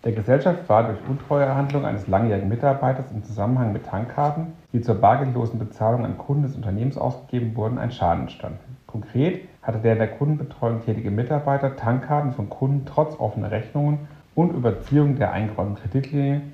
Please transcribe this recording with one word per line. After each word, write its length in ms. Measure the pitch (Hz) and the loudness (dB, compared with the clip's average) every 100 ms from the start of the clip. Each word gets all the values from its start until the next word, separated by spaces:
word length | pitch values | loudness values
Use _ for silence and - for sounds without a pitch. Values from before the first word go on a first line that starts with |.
Der 80 | 120 | -2
Gesellschaft 560 | 110 104 135 185 175 - | -2 2 4 4 0 4
war 160 | 110 | 4
durch 140 | 113 104 - | 4 -2 -4
Untreuehandlung 760 | 135 - 143 139 135 139 143 | -6 0 2 2 2 0 0
eines 220 | 113 104 101 | -2 -4 4
langjährigen 420 | 95 113 101 95 | 4 6 2 0
Mitarbeiters 640 | 117 143 135 127 131 131 | 2 2 2 2 0 -4
im 140 | 110 | -8
Zusammenhang 480 | - 104 104 127 117 | -8 -4 0 2 2
mit 140 | 98 - | -2 -4
Tankkarten, 640 | 95 117 - 147 151 165 - - | -6 -4 0 0 0 -6 -10 -4
die 80 | 120 | -4
zur 160 | 117 104 | 0 4
bargeldlosen 640 | 110 127 139 120 113 113 | 6 6 2 0 -2 -4
Bezahlung 460 | - - 110 123 | -8 -2 0 0
an 120 | 113 98 | -2 -6
Kunden 280 | - 143 | -2 0
des 100 | 135 | 0
Unternehmens 420 | - 110 98 123 - | -2 -4 -2 -2 -2
ausgegeben 600 | 127 127 - 123 117 110 | -4 -4 -4 -4 -2 -2
wurden, 220 | 107 123 | -2 -2
ein 120 | 120 | -4
Schaden 320 | - 87 - | 0 0 0
entstanden. 520 | 64 - - - - - - | -2 -8 -12 -12 -16 -20 -12
Konkret 600 | - 101 120 156 185 - - | -10 -4 0 2 0 -10 -10
hatte 160 | - 110 | -4 0
der 160 | 113 | 2
in 40 | 110 | 2
der 100 | 107 | 0
Kundenbetreuung 760 | - 143 151 131 - 117 113 | 0 0 0 -2 -4 -2 -2
tätige 260 | 120 104 107 | -2 -2 -2
Mitarbeiter 640 | 101 127 147 143 139 139 | -2 0 0 0 0 0
Tankkarten 580 | 131 113 127 - 147 143 | -2 0 0 0 0 0
von 160 | 123 104 | -4 -8
Kunden 340 | - 135 143 | -2 0 0
trotz 340 | 131 - 156 - | 0 0 0 0
offener 320 | 110 - 113 | -4 -4 -4
Rechnungen 500 | - 113 147 147 151 - - - - | -4 -4 -2 0 0 -4 -18 -8 0
und 180 | 175 | 2
Überziehung 600 | 170 120 98 - 143 143 127 | 2 0 0 2 4 4 2
der 160 | 101 | 0
eingeräumten 440 | 92 107 101 98 101 | 0 -4 -2 -4 -4
Kreditlinie 680 | - 135 131 147 139 143 143 | -2 -2 -2 -2 0 -2 -4